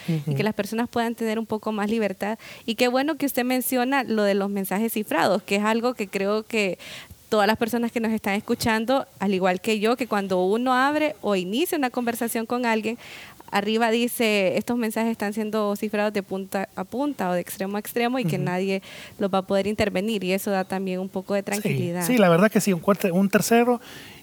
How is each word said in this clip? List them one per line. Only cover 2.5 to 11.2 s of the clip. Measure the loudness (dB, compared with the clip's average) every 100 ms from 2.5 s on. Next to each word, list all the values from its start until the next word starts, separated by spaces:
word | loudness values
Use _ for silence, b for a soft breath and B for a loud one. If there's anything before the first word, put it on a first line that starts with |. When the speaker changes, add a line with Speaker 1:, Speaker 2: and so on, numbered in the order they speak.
| B -6
Speaker 1:
Y | 0
qué | 2
bueno | 2 0 0
que | -2
usted | 0 0
menciona | 0 0 0 2 0
lo | 0 2
de | 2
los | 2 0
mensajes | -2 -2 -2 -2
cifrados, | -2 -2 2 2 2
que | 0 0
es |
algo | 2 0 0
que | -2 -4
creo | -4 -2 -2
que | -2 -2 -2 -2 B B B -16 -2
todas | 2 4
las | 4
personas | 2 0 -2
que | -2
nos | -2
están | -2 0
escuchando, | -2 -2 -2 0 0 2 0 0 -4
al | 0 2
igual | 2 2
que | 0 0
yo, | 2 0
que | 0
cuando | -2 0 0 2
uno | 2 2
abre | 2 2 2 0 -2